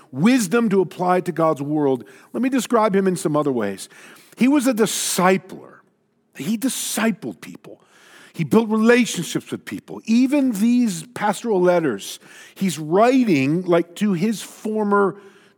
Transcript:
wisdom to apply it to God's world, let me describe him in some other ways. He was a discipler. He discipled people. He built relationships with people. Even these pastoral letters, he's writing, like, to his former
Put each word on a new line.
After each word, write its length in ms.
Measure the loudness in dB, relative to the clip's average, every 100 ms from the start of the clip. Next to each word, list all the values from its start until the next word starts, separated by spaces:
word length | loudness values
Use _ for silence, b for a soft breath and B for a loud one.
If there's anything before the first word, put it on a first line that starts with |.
| B
wisdom 580 | 0 2 2 2 0 2
to 100 | 0
apply 380 | 0 -2 0 0
it 80 | 0
to 60 |
God's 280 | 0 0 0
world, 440 | -2 0 0 0 -4 B B
let 100 | -4
me 60 | -2
describe 480 | -2 0 2 2 2
him 100 | 0
in 100 | 0
some 200 | -2 -2
other 160 | 0
ways. 380 | 0 -2 -6 -12 B B B B B
He 120 | 2
was 180 | 2 2
a 60 |
discipler. 1080 | 0 0 -2 -6 0 2 2 -2 -20 -20 -20 _ _ _ _ _ -12
He 200 | -6 -2
discipled 840 | -2 -4 -6 -2 -2 -2 -6 -12
people. 400 | -16 -20 -20 -20 b b b b b
He 120 | -8
built 240 | 0 2 2
relationships 840 | 2 4 4 4 -2 -6 -6 -8
with 140 | -12
people. 360 | -10 -14 -12 -12
Even 480 | 0 2 2 2 0
these 520 | 0 2 2 0 -2 -10
pastoral 520 | -6 -4 -4 -2 0
letters, 600 | 2 2 0 -4 -8 -16 B B B
he's 240 | B -4 -4
writing, 840 | -2 2 4 4 4 2 2 -2
like, 300 | 0 0 0 -4
to 160 | -2
his 280 | 0 -2 -4
former 800 | -8 -12 -6 -4 0 2 2 -2 B B B